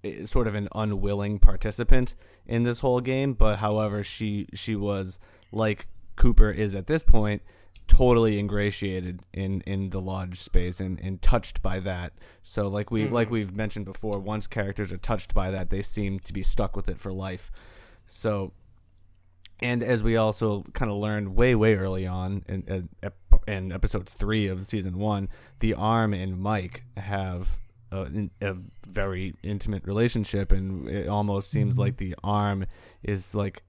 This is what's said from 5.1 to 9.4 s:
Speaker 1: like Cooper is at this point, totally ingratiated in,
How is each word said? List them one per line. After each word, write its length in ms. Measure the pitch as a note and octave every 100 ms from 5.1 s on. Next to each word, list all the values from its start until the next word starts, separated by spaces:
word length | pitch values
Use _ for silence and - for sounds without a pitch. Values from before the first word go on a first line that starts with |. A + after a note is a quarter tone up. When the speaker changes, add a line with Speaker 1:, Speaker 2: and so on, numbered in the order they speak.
| F2+ - - _
Speaker 1:
like 340 | G#2 A2 G#2 - - - -
Cooper 340 | A#2+ A2+ G#2+
is 240 | G2+ G#2
at 120 | F#2+ F2+
this 160 | D#3+
point, 400 | - A2+ G#2 G#2 - - - - -
totally 500 | - B2+ A#2 A2+ G2+
ingratiated 800 | G2+ G#2 G#2 G2+ G2+ F#2 F2+ F2+ -
in, 280 | -